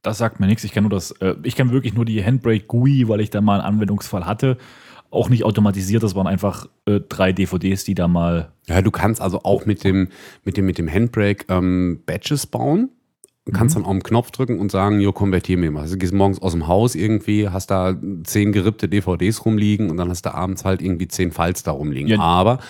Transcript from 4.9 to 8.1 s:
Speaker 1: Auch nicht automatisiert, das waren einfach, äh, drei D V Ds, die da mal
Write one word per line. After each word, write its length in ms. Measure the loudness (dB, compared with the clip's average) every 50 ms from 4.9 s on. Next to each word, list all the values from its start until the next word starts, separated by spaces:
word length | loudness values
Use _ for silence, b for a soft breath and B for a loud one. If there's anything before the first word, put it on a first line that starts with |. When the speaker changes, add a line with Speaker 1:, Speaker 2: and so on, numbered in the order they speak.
| B B B _
Speaker 1:
Auch 200 | -2 -2 2 2
nicht 160 | 2 2 2
automatisiert, 580 | 0 2 4 2 2 2 0 -2 0 0 0 0
das 120 | 0 0
waren 120 | 0 0
einfach, 400 | 0 0 0 0 -2 -4 -4 -14 -18 _ _ _
äh, 140 | 0 0 0
drei 320 | 0 _ -2 0 0 2
D 140 | 2 0 -2
V 140 | -2 -2 -2
Ds, 260 | 0 0 -2 -2 -2
die 100 | -4 -2
da 140 | 0 2
mal 420 | 2